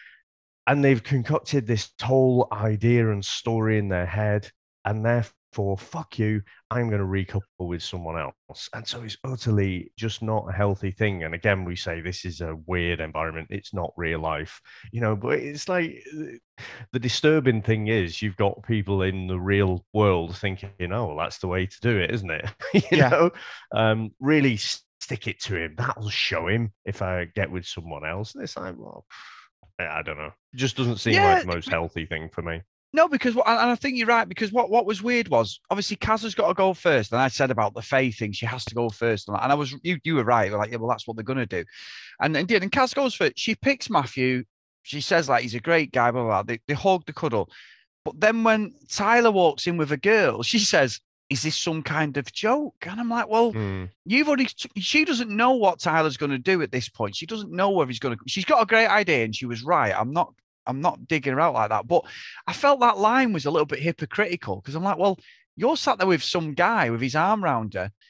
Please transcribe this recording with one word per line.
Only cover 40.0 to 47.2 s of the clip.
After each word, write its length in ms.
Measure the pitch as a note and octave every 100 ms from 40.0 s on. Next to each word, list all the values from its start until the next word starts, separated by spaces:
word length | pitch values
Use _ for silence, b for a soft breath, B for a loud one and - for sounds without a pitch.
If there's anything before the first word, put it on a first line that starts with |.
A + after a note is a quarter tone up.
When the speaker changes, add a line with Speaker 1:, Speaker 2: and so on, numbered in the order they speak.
Speaker 2:
you 120 | D#3+ D#3
were 80 |
right, 280 | A2+ A#2+ G2
like, 200 | G#2 G#2+
"Yeah, 60 | A#2
well, 120 | A2+
that's 180 | A2+ -
what 80 | A2+
they're 80 |
gonna 220 | A2 C3 A2
do," 180 | F2+ - B B B B B
and, 160 | D3 D3+
and 120 | F3+
did, 160 | A3
and 80 | F#3+
Kaz 240 | C#4 B3+ -
goes 180 | C4
first. 240 | - D#3+ -
She 160 | -
picks 380 | A3 C4+ C4+ -
Matthew, 520 | F3 B2+ - B2+ B2+ A2+ _ _ _
she 200 | - D3
says, 280 | - E3+ C#3
like, 140 | B2
"He's 100 | A#2+
a 60 | A#2
great 320 | E3 E3+ D3
guy," 180 | B2+ A#2+
blah, 140 | B2
blah, 60 | A2+
blah. 120 | G#2
They, 160 | A2 A2+ -
they 60 |
hug, 320 | C#3+ G3 F#3 D#3+
the 80 |
cuddle, 380 | D3+